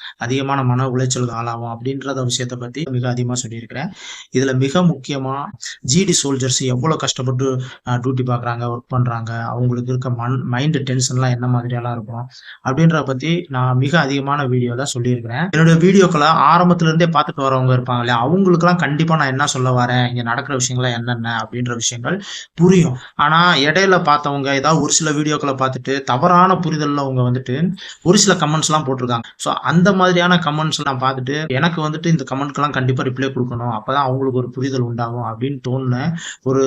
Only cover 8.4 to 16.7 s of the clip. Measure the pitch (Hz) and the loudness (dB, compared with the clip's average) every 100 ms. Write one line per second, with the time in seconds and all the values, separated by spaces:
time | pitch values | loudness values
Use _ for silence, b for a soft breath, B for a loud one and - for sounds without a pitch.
8.4 | 120 117 120 120 - 127 123 117 113 117 | -4 -4 -6 -6 -4 -2 0 -2 -6 -6
9.4 | 117 117 123 120 123 127 131 117 120 131 | -6 -2 -2 -2 -2 -4 -4 -4 -2 -4
10.4 | 127 120 151 147 123 127 127 127 127 120 | -2 -2 -2 -2 -2 -2 -2 0 -2 0
11.4 | 123 123 120 120 120 120 107 117 127 B | 0 -2 -2 -4 -6 -8 -8 -10 -12 B
12.4 | B B - 135 165 156 135 131 156 170 | B B -4 2 4 4 0 -4 -2 -4
13.4 | 175 131 127 127 135 165 139 139 139 147 | -4 -2 0 2 2 2 2 0 0 -2
14.4 | 131 123 120 120 139 127 123 120 110 123 | 0 0 0 -2 -4 -2 -2 -2 -4 -4
15.4 | 185 151 165 165 180 190 175 156 156 160 | -2 4 6 6 6 6 6 4 4 6
16.4 | 139 170 180 | 6 6 6